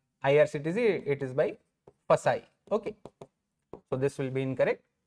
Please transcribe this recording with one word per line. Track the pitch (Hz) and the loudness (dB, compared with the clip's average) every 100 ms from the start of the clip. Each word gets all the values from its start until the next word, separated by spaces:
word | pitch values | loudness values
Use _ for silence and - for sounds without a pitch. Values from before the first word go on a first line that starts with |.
| _ _ | _ _
I | 139 147 | 4 4
R | 147 | 4
C | 147 | 0
T | 156 | -4
C. | 202 | 0
It | 233 160 - 135 | 0 0 -2 -4
is | 135 | -4
by | 131 180 - _ _ - _ - | -2 -2 -4 _ _ -20 _ 0
fasai. | 151 147 117 - _ - | 2 2 -2 -6 _ -4
Okay. | 214 - - - - - _ _ _ _ - - | -4 -4 -12 -18 -20 -20 _ _ _ _ -16 -8
So | 131 | -4
this | 135 - | -4 -4
will | 135 | -6
be | 131 | -4
incorrect. | 131 131 170 233 _ _ | -4 0 0 -2 _ _